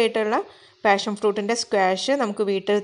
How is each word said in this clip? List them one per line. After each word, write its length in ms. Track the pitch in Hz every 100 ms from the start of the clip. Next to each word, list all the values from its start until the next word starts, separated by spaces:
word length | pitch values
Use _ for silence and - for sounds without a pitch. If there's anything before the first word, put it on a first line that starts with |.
ആയിട്ടുള്ള 380 | 226 226 214 247 392 - - _
പാഷൻ 300 | 220 196 214 202
ഫ്രൂട്ടിൻ്റെ 380 | 214 202 208 240
സ്ക്വാഷ് 500 | - 208 185 185 - 277
നമുക്ക് 220 | 226 202 202
വീട്ടിൽ 260 | 196 190 208